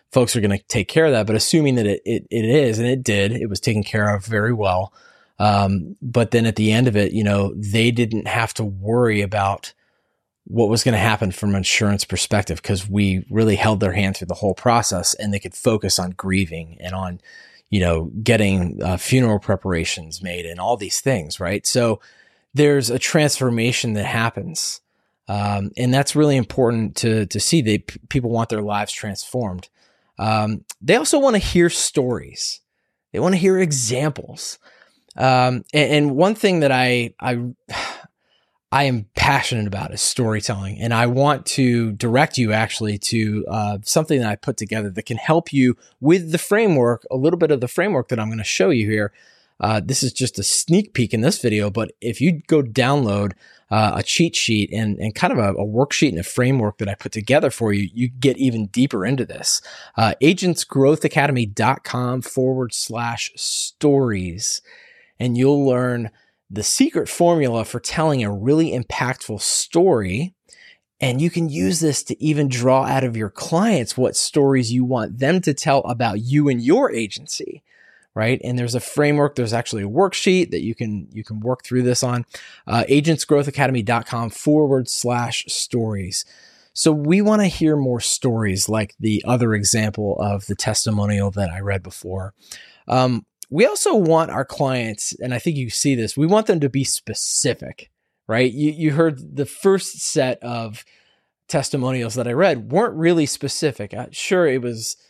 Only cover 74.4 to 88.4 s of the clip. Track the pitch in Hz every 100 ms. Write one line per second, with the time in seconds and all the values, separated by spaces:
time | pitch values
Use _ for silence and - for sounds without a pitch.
74.4 | 139 135 117 123 123 127 107 117 135 185
75.4 | 165 135 160 139 - 120 117 101 120 147
76.4 | 143 120 120 226 269 117 104 - 80 -
77.4 | - - _ _ _ _ _ 110 113 127
78.4 | - 123 120 120 - - 147 147 143 -
79.4 | 113 113 - 107 101 127 196 - 202 185
80.4 | 156 87 95 - 113 104 78 107 - 110
81.4 | 117 127 - 127 123 120 127 120 - -
82.4 | - - - 113 - 143 151 151 - 147
83.4 | 139 143 131 127 104 117 - 120 113 -
84.4 | 151 151 147 135 127 - 120 120 120 -
85.4 | - - - 123 110 101 92 - - -
86.4 | - _ _ - 160 151 147 190 208 214
87.4 | 196 - 156 151 135 120 - - 131 113